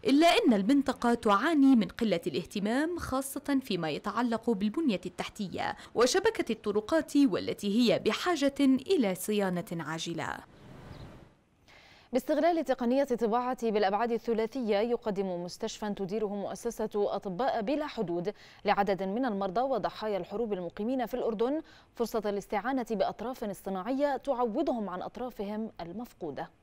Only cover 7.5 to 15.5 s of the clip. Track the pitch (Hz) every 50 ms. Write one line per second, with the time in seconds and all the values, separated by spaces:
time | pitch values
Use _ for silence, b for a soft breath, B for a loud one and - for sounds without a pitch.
7.5 | 175 - - 202 196 233 254 220 175 139 - 214 208 - - 359 349 285 277 277
8.5 | 277 - 285 269 262 254 - - 392 339 240 196 185 175 - - 214 208 196 190
9.5 | 180 175 165 - 180 165 156 139 160 160 160 170 165 160 139 - - - - -
10.5 | - - - - - - - - - - - - - - - - _ _ _ _
11.5 | _ _ _ b b b b b b b b b - 262 - - 302 269 294 339
12.5 | 349 330 285 - 262 - 254 233 247 269 277 269 247 208 233 220 208 240 247 247
13.5 | 254 - 233 226 202 214 202 190 196 202 233 233 233 220 - - 233 214 226 220
14.5 | - 269 247 208 214 196 214 240 233 226 - 220 196 185 196 190 180 175 175 180